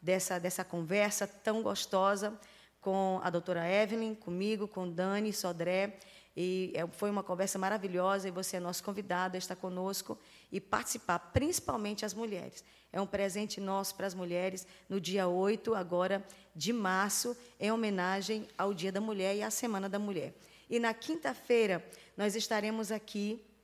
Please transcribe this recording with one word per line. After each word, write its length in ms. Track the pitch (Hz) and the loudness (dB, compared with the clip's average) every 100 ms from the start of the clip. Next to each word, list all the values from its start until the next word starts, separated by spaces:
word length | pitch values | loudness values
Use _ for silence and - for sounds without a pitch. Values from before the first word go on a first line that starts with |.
dessa, 380 | 160 185 185 180 | 2 2 2 -2
dessa 260 | 170 180 | -2 -4
conversa 600 | 185 175 165 202 208 208 196 | -4 -4 0 2 4 2 -4
tão 360 | - - 220 | -4 -2 0
gostosa 760 | 220 202 - 190 190 202 208 214 - - - _ | 0 -2 0 4 4 4 0 -6 -16 -20 -20 _
com 400 | - 190 190 185 | 0 2 2 2
a 80 | - | 0
doutora 380 | 170 170 175 170 | 0 0 -2 2
Evelyn, 460 | 190 214 226 220 | 4 4 2 -2
comigo, 520 | 214 - 175 202 214 208 | -4 -6 -2 0 0 -2
com 240 | 190 180 | -4 -4
Dani 420 | 170 185 196 214 | 0 0 2 0
Sodré. 680 | 202 185 170 170 185 202 202 - - - - | -2 -2 -2 0 2 0 -4 -18 -20 -16 -4
E, 360 | 180 185 185 | -2 0 -2
é, 120 | - 170 | -2 -4
foi 240 | - 208 | -2 0
uma 120 | 208 | 0
conversa 360 | 196 180 196 190 | -2 0 0 0
maravilhosa 680 | 190 214 196 180 185 196 190 | 0 0 0 2 2 2 0
e 40 | |
você 260 | 175 190 190 | -4 -4 -4
é 40 | |
nosso 220 | 175 180 | -4 -4
convidado 540 | - 202 196 180 185 185 | -6 -6 -2 0 0 -2
a 20 | |
estar 180 | 180 185 | -6 -6
conosco 600 | 185 180 185 196 - - - - - | -6 -4 -2 -4 -6 -10 -12 -20 -8
e 100 | 190 | -8
participar, 580 | - - - 233 - 170 | 0 -2 0 -6 0 0
principalmente 880 | - - 285 359 - 254 208 208 | 2 0 2 0 0 -2 0 -2
as 100 | 214 | -4
mulheres. 500 | 202 226 196 156 - - - _ | -4 -4 -4 -8 -14 -20 -20 _
É 80 | 180 | -4
um 60 | 196 | -2
presente 540 | 196 196 185 208 - | 2 0 0 -4 -4
nosso 340 | 196 196 196 | -2 0 -2
para 120 | - 196 | -2 -4
as 80 | |
mulheres 520 | 185 175 175 185 185 - - - | -2 -2 0 0 -4 -12 -18 -4
no 120 | 196 | -4
dia 260 | 170 196 185 | 0 2 4
oito, 480 | 180 190 214 226 | 4 4 2 2
agora 500 | 220 180 175 185 196 196 - - | 0 2 2 4 2 -2 -16 -18
de 180 | - 151 | -6 -2
março, 640 | 240 196 185 202 - 240 240 - - | 2 2 4 4 2 0 -4 -10 -2
em 120 | 208 | 0
homenagem 760 | 226 220 196 180 190 196 214 208 - | 2 2 2 2 0 0 -4 -4 -2
ao 180 | 190 | -2
Dia 180 | 196 185 | 0 -2
da 80 | 190 | -2
Mulher 360 | 220 208 190 202 | -2 0 2 2
e 60 | |
à 80 | 214 | 0
Semana 380 | 214 240 202 196 | -2 0 0 0
da 100 | 202 | -2
Mulher. 360 | 208 185 135 - - - - | -2 -2 -4 -10 -20 -20 -2
E 100 | 233 | 2
na 160 | 233 | 2
quinta-feira, 920 | 226 - 320 - 247 - 240 220 175 - - - - | 0 -4 -2 -2 -4 4 4 6 2 -2 -18 -20 -2
nós 180 | 208 | 0
estaremos 560 | 202 220 220 208 220 208 | 0 0 0 0 -2 -2
aqui 520 | 220 214 208 208 226 - - | -4 -4 -2 -2 -4 -8 -20